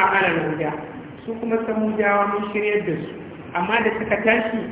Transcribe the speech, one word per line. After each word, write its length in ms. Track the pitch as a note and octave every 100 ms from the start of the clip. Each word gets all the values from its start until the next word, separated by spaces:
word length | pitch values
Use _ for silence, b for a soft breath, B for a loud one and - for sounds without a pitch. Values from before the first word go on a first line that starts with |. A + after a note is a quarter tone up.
'ala 240 | F#3 F#3+ F#3
al-huda." 440 | E3 D#3 D3+ D3+ - - - - -
Su 140 | A3+ A3+
kuma 220 | A#3 A3+
Samudawa 680 | A3 A3 G#3+ G#3+ G3+ G3+ G3+
mun 220 | G#3 G#3
shiryar 360 | G#3 G#3 G#3 E3
da 80 | D3+
su, 180 | D#3+ - - - -
amma 300 | F3 F#3+ A#3
da 100 | A3
suka 260 | A3 G#3+ G#3
tashi 440 | A3 A#3 A3+ A3+ F3